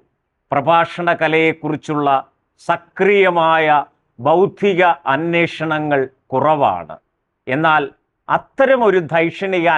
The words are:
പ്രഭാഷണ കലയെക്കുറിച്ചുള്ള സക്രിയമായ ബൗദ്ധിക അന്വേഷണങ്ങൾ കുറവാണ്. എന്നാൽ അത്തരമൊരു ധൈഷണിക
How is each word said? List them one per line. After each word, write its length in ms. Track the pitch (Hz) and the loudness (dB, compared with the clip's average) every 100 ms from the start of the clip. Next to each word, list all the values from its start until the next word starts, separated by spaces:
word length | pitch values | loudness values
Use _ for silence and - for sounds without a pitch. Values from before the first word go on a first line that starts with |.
| _ _ _ _ - | _ _ _ _ -6
പ്രഭാഷണ 560 | 139 139 170 160 - 175 165 | -4 2 0 0 -4 -4 -2
കലയെക്കുറിച്ചുള്ള 880 | 156 160 160 156 151 151 - 147 143 135 - _ _ _ - | 0 2 0 -2 -6 -8 -6 -4 0 -2 -4 _ _ _ -6
സക്രിയമായ 1000 | 170 _ - 190 202 185 170 160 160 156 143 147 _ _ - 135 | -6 _ -2 2 4 2 2 2 2 2 0 0 _ _ -6 0
ബൗദ്ധിക 560 | 170 196 - 202 175 175 - - | 2 0 0 0 2 2 0 -2
അന്വേഷണങ്ങൾ 840 | 139 170 170 165 - 160 151 151 139 131 _ - | -2 -2 -2 -2 -4 -6 -4 -2 -2 -4 _ -6
കുറവാണ്. 640 | 127 147 151 113 90 78 78 _ _ _ _ - | -2 0 2 0 -2 -8 -18 _ _ _ _ -8
എന്നാൽ 280 | 139 160 156 139 _ _ _ - 165 | -2 0 0 -2 _ _ _ -4 -4
അത്തരമൊരു 640 | - - 262 254 214 185 147 | -4 0 2 2 2 0 0
ധൈഷണിക 540 | 165 165 - 190 180 170 | -2 -2 -4 -4 0 0